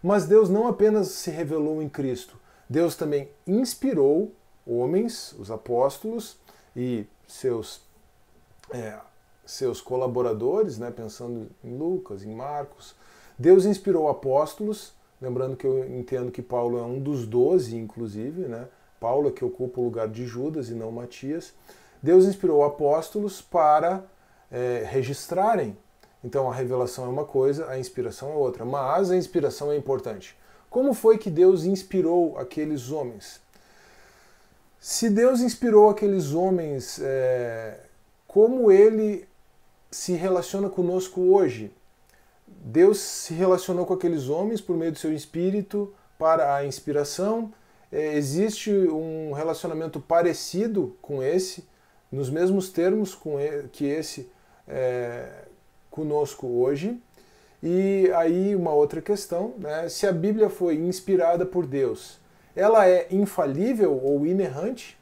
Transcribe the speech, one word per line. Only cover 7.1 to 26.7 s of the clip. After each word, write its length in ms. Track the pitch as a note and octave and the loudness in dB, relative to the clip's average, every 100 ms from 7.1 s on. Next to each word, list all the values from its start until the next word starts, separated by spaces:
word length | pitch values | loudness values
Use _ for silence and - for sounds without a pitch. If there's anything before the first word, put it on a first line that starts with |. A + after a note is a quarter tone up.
| _ _ | _ _
seus, 540 | - C3 A#2 G#2+ - _ _ _ _ _ _ _ _ - | -6 -4 -4 -8 -16 _ _ _ _ _ _ _ _ -16
é, 260 | B2 A2 G#2+ - _ _ _ - | -12 -12 -14 -20 _ _ _ -20
seus 360 | - C3 G#2 | -6 -6 -6
colaboradores, 960 | - B2+ B2+ A#2+ A#2+ G#2+ A#2+ F#3+ G#3+ A2 | -8 -4 -4 -2 -2 -2 -2 0 -2 -4
né, 120 | A#2+ | -12
pensando 580 | A#2 A2 - A#2+ A#2 A2 - | -12 -16 -14 -12 -12 -14 -18
em 140 | A#2+ B2 | -16 -8
Lucas, 460 | D#3+ F#3 F#3 G2+ | -6 -6 -8 -14
em 100 | G2+ | -14
Marcos. 640 | A2+ C3+ D3 - - - _ - - - - | -12 -10 -10 -12 -18 -20 _ -20 -20 -20 0
Deus 280 | C3+ F#3+ F#3+ | 8 8 8
inspirou 420 | G3 - E3+ D3+ | 0 0 0 2
apóstolos, 840 | C3 C3+ C3+ D#3 - G#3+ G#3 - - _ _ | 0 2 2 0 -4 -6 -6 -12 -20 _ _
lembrando 340 | B2+ B2 C3 B2+ | -6 -4 -4 -4
que 100 | C#3 | -2
eu 200 | C3 C3 B2+ | -2 -4 -10
entendo 340 | B2 C3 B2 | -6 -6 -6
que 100 | B2 | -10
Paulo 360 | A#2+ B2 A#2+ A#2+ | -6 -2 -2 -2
é 40 | |
um 160 | A#2 C3 | -6 -6
dos 280 | C#3 C#3 A2+ | -4 -6 -2
doze, 480 | A#2+ C3+ F#3 A2 A2+ | 2 4 4 0 -8
inclusive, 680 | A2 A#2 A#2 G#2 A#2+ E3+ | -10 -10 -10 -8 -10 -8
né? 240 | D#3+ A2+ C3 _ _ _ | -8 -10 -14 _ _ _
Paulo 280 | A2+ C3 D3 | -2 0 0
é 40 | |
que 120 | B2+ | -2
ocupa 380 | B2 B2 B2+ B2+ | -6 -4 -8 -4
o 20 | |
lugar 240 | B2 A2 A2 | -4 -4 -6
de 180 | A2 B2 | -8 -10
Judas 440 | A#2 C#3+ D#3 A#2 | -8 -8 -8 -8
e 40 | |
não 180 | A#2 A2 | -10 -10
Matias. 600 | A#2 A#2+ - C3+ D#3+ - _ - - _ _ | -10 -14 -12 -10 -10 -10 _ -20 -20 _ _
Deus 240 | C#3 F#3 F#3+ | 6 8 8
inspirou 380 | F#3+ F3+ D3 | 4 2 4
apóstolos 800 | D3 C#3+ C#3+ D#3 D#3 G#3+ G3+ - | 4 2 0 0 -2 -6 -6 -8
para, 600 | - F3+ D3+ D3+ E3 F#3+ F#3+ _ _ _ _ | -4 2 6 6 4 -2 -8 _ _ _ _
é, 320 | B2 B2 B2 A2 | -6 -4 -4 -2
registrarem. 920 | C3+ B2 C#3 - F3 G#3 A3 A#2+ G2 _ _ _ _ | -2 -2 -8 -6 -2 0 0 -2 -10 _ _ _ _
Então 260 | B2 C#3 C3 | -6 -2 -2
a 40 | |
revelação 520 | A#2+ B2 | -4 -4